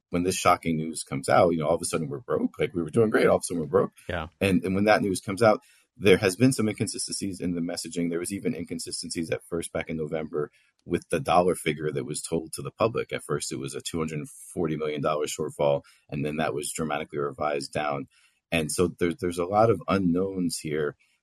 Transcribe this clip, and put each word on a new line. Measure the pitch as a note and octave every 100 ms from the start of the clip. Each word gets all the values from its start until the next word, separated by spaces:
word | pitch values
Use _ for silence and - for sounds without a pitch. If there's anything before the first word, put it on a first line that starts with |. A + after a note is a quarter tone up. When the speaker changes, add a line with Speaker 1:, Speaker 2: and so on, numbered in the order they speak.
| -
Speaker 1:
when | F2+
this | F2+ F2+
shocking | F#2+ F2 E2+ D#2
news | D#2+ D2+
comes | - C2+ -
out, | C#2+ F2+
you | E2+
know, | D2+
all |
of | E2
a | F2
sudden | D#2+ D2
we're | C#2
broke. | - D#2 - -
Like, | D2+
we | E2+
were | D#2
doing | A#2 G#2+
great. | - -
All | F#2
of |
a |
sudden | - E2+
we're | C#2+
broke. | F#2+ - _ -
Speaker 2:
Yeah. | F2 D#2+ -
Speaker 1:
And, | G2 F2+
and | F#2+
when | F#2+
that | G#2+ G#2+
news | G2+ F#2
comes | - F#2+
out, | A2+ G#2 _ _ _ -
there | G2 F#2
has | G2+ F#2
been | C3
some | B2+ G#2+
inconsistencies | G2+ G#2+ - - - G2 F2+
in | F2
the | F2
messaging. | E2+ F2 E2 E2+ E2+
There | E2+
was | F2+
even | G2 F2+
inconsistencies | E2 E2+ E2 - - E2+ F2 D#2+
at | - -
first | E2+ -
back | E2 D#2+
in | D#2+
November | D2+ D#2+ D#2 D#2+ D2 _ _ _ -
with | E2+ -
the | D#2
dollar | C#2+ E2+ F2+ D#2+
figure | D#2+ D2+ D2+
that | C#2 B1+
was | D2
told | - E2 D#2+
to | -
the | C#2
public. | - A2+ B2 -
At | C2
first, | - D2 -
it | C#2
was | C2+
a | C2+
two | - E2
hundred | D#2 D2+ C#2+ - -
forty | F#2 E2 D2+
million | D#2 D2+
dollars | D#2 D2+ D2+ -
shortfall, | D2+ - D2 C#2 - _ -
and | D2
then | D2 D#2
that | D2+
was | C#2 -
dramatically | - D#2 D2 D2+ D2
revised | C#2+ C2+ D2+ D2 C#2
down. | D2 D2 C#2+ C2+ _ _ _ -
And | E2+ D#2
so | - F2 -
there, | F2 E2
there's | F2+ E2+
a |
lot | F2 G#2 A#2
of | F#2 -
unknowns | F#2+ F2+ F2 F#2+ F#2+ F2 -
here. | D#2 D2+ D2 - _ _